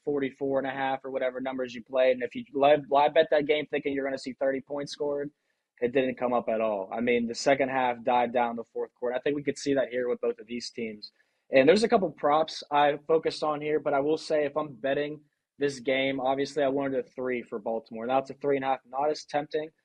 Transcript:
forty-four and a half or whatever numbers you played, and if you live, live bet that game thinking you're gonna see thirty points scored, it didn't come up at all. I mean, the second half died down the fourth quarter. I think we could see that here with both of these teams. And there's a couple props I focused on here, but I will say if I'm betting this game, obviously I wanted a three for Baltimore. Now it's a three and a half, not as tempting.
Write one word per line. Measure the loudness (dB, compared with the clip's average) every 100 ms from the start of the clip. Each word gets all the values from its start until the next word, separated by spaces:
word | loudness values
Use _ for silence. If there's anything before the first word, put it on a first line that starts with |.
forty-four | -4 -2 -2 -4 -2 -2
and | -2
a |
half | -4 -2 -4 -4
or |
whatever | -4 -2 -4
numbers | -6 -6 -6
you | -8
played, | -4 2 4
and | 2
if | -4 -8
you | -8
live, | 2 6 4 4
live | 2 4
bet | 4 4
that | 2 2
game | -2 0
thinking | -4 -2
you're | -2 -4
gonna | -6
see | -8
thirty | -2 -2 -2
points | -6 -8 -8
scored, | -6 -4 -4 -6 -12 _ _ _ _
it | 0
didn't | 2 0 0
come | 0
up | 0 0
at | 0
all. | 0 -2 -4
I | -2
mean, | 2 2 0
the |
second | -2 2 2 2
half | 2 0 0
died | 2 2 2
down | 0 0 -4
the | -10
fourth | -8 -10
quarter. | _ -4 -2
I |
think | -2 -2
we |
could | -4 -4
see | -2
that | 0 0
here | -2 -2
with | -2
both | -2 -4
of | -10
these | -10 -10
teams. | -8 -10 -10 -18 _ _ _ _
And | 6 6
there's | 6
a | 4
couple | 2 0
props | -2 2 2 2 -6 0
I | 4 4 2 2
focused | 2 2 -2
on | -4 -2
here, | -2 -2
but | 0 0
I |
will | 0 -2
say | 0 0 0
if | -2
I'm | -6
betting | -6 -2 -2 -4 -8 _ _ _ _
this | -4 -2
game, | -2 0 0 0
obviously | 0 0 -2 0
I | 0
wanted | 0 0 -2
a | -4 -6
three | -4 -4
for | -6 -8
Baltimore. | -4 -6 -6 -8 0
Now | 0
it's | -2
a |
three | -6 -2 0
and |
a | 0
half, | -2 _
not | -2 -2
as | -2
tempting. | -4 -4 -2 -6 -6 _